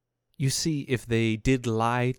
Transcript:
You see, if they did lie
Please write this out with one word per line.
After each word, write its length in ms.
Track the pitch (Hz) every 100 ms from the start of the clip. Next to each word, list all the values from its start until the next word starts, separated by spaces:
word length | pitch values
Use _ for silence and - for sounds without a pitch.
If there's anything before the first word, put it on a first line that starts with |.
| _ _ _ -
You 120 | 135
see, 320 | - 165 147
if 240 | - 123 -
they 300 | 113 113 110
did 280 | 131 131 120
lie 480 | 110 117 123 123